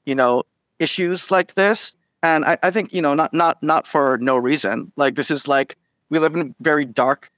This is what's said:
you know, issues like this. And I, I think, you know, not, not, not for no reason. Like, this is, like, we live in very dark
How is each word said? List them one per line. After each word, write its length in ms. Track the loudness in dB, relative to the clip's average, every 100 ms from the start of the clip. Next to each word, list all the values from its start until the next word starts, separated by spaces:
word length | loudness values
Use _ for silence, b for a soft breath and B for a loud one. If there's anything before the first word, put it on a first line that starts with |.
| -6
you 80 |
know, 300 | 0 2 2 -2 _ _ _
issues 540 | -2 0 -2 -4 0
like 240 | 0 0 0
this. 400 | 2 2 -2 -6 _ _
And 200 | 0 2
I, 140 | 0 0
I 80 | 0
think, 200 | -2 -4
you 120 | -2
know, 100 | 0
not, 220 | 0 0 2
not, 260 | 0 0
not 240 | 0 0 0
for 320 | 0 2 0
no 180 | 0 0
reason. 540 | 0 0 -2 -4 -8 -2
Like, 180 | -2
this 160 | 0 -4
is, 180 | -4 0
like, 280 | 0 -2 -10 _ _ _
we 80 | 0
live 160 | 0 0
in 200 | -6 -4
very 240 | 0 0
dark 460 | 0 0 0 0 -6